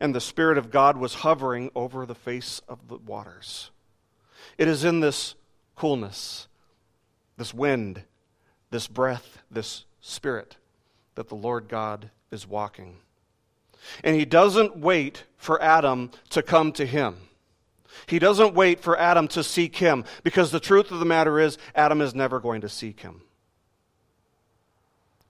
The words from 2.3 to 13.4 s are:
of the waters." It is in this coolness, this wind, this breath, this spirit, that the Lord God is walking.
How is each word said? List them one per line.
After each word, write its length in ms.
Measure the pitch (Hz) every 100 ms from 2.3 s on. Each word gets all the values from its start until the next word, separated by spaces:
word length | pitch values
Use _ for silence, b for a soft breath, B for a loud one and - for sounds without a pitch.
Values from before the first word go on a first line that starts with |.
| 123 - - -
of 220 | 120 117
the 80 | -
waters." 720 | 110 104 101 87 - - - _ _ _ _ _ b b b b
It 100 | 160
is 160 | 147
in 160 | 170 170
this 360 | 151 - - - _ _ _ -
coolness, 720 | 160 131 101 - - - - _ _ _ _ _ _ _ _ -
this 160 | 117
wind, 500 | 120 143 131 104 92 - _ _ _ _ _ -
this 180 | 117 -
breath, 500 | 113 131 120 - - _
this 360 | 113 107 - - _
spirit, 560 | - - 147 113 - _ _ _ _ _ _ -
that 140 | 113
the 60 | 110
Lord 340 | 117 120 107
God 420 | 113 107 104 107 _ -
is 140 | 107 98
walking. 520 | 104 101 - 92 90 _ _ _ _